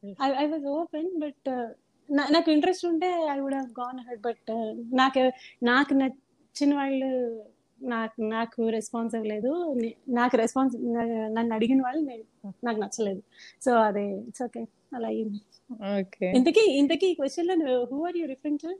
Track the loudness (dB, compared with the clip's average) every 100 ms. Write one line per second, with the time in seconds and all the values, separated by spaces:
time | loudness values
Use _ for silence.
0 | -14 -2 0 0 0 -2 -2 -4 -4 -4
1 | -4 -4 -6 -6 -6 -4 -6 -10 _ _
2 | _ 0 4 4 4 4 4 0 0 0
3 | 0 0 -2 -2 -4 -4 -6 -8 -10 -10
4 | -12 -8 -6 -8 -6 -6 -6 -8 -4 2
5 | 2 4 2 0 -16 _ 2 4 4 2
6 | 2 -4 _ _ _ -2 0 2 0 -2
7 | 0 -2 -2 -6 -14 _ _ _ -6 -4
8 | -4 -4 -4 -2 -4 -2 -2 -2 -4 -6
9 | -4 -4 -4 -4 -2 -2 -2 -2 -4 -6
10 | -4 0 2 2 2 2 0 0 -4 -2
11 | -2 -2 -2 -2 -2 0 2 2 2 -2
12 | -4 -8 -18 _ -18 -8 -4 -2 -4 -2
13 | -4 -4 -10 _ -20 _ 2 4 4 2
14 | -4 -6 -10 -8 -8 -8 -14 _ _ -8
15 | -4 -4 -4 -8 _ _ _ -10 -4 -2
16 | -4 -2 4 6 8 8 6 6 4 4
17 | 2 2 -2 0 2 2 2 0 0 -2
18 | -4 -4 -6 -6 -4 -4 -4 -10